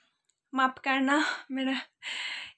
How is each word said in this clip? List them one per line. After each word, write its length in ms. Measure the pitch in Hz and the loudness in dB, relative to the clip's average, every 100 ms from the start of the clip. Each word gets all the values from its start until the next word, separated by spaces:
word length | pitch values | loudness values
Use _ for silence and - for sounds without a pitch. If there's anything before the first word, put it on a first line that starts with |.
| _ _ _ _ _ | _ _ _ _ _
माफ़ 260 | 262 254 254 | 0 0 0
करना, 420 | 269 269 269 294 302 - - | 0 2 4 4 2 -2 -6
मेरा 300 | 262 262 262 - _ - - - - - | -2 -2 -2 -6 _ -10 -8 -8 -8 -12